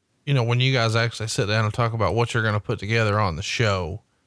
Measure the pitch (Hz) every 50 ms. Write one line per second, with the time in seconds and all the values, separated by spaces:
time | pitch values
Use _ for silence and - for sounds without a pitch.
0 | _ _ _ _ - 147 143 131 117 117 120 123 127 131 131 127 117 113 110 117
1 | 113 117 - - 110 110 - - 120 98 107 113 110 107 - - 120 113 113 113
2 | 107 87 92 117 120 - - 120 110 110 104 107 - - 117 - - 101 113 117
3 | 113 107 101 107 107 95 80 73 - - - - 120 107 98 95 90 80 101 107
4 | _ _ _ _ _